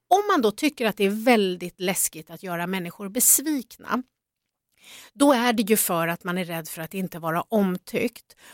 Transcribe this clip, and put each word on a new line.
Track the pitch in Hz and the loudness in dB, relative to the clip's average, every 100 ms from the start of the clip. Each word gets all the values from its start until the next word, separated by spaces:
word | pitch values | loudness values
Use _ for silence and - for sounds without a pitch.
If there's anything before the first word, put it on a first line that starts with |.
| - | 0
om | 370 415 | 2 4
man | 370 | 2
då | 214 | 2
tycker | 202 311 - 226 | 0 -2 0 -2
att | - | 0
det | 196 | 0
är | 214 | 0
väldigt | 220 233 196 180 175 - | 4 4 4 -2 -8 -6
läskigt | 185 185 - 160 156 | -4 -2 -2 -6 -16
att | 165 | -12
göra | 190 170 175 | -8 -6 -4
människor | 190 175 - 202 | -4 -6 -10 -8
besvikna, | 220 - - 285 294 - - - 240 254 _ _ _ _ _ _ _ - - - | 0 2 2 2 -4 -6 -14 -6 -4 -4 _ _ _ _ _ _ _ -20 -20 -12
då | 214 285 | 2 4
är | 254 247 | 4 4
det | 226 | 2
ju | 202 214 | 2 2
för | - 175 165 | 2 0 0
att | 170 | -2
man | 180 180 | -4 -4
är | 170 | -4
rädd | 165 160 | -8 -10
för | - | -10
att | 160 | -10
inte | 196 185 175 | -6 -8 -6
vara | 165 165 | -4 -2
omtyckt. | - 220 196 180 - 214 247 - _ _ - | 0 0 2 -2 -4 -4 -4 -6 _ _ -20